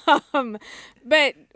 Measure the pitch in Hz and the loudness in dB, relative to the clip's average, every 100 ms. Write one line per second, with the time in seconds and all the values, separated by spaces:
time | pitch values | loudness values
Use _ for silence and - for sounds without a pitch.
0 | - 294 - 285 240 214 - - - _ | 0 0 0 -6 -6 -10 -16 -20 -20 _
1 | 233 311 269 - _ | -2 0 0 -4 _